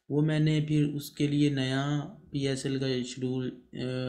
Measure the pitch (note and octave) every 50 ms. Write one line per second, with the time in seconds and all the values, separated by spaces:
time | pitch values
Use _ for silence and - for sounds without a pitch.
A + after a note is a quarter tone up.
0 | _ - C#3 D3 D3+ D#3 D#3 D3+ D#3 D#3 D#3 D3+ D3 D3+ D3+ D3+ D3 D3 D3 C#3+
1 | C#3 - - - D3 C#3+ C#3+ D3 D3 C#3+ C#3+ C3+ C3 C3 C3 C3+ C#3 C#3+ D3 D3
2 | C#3+ - - - - - - C#3+ C3+ C3+ C3+ C3+ - C#3 C3+ C3 C3+ C3+ C3 B2+
3 | B2 B2 - C3 B2+ B2+ B2+ B2+ B2+ B2 - - - _ - - B2+ B2+ B2+ B2+
4 | B2+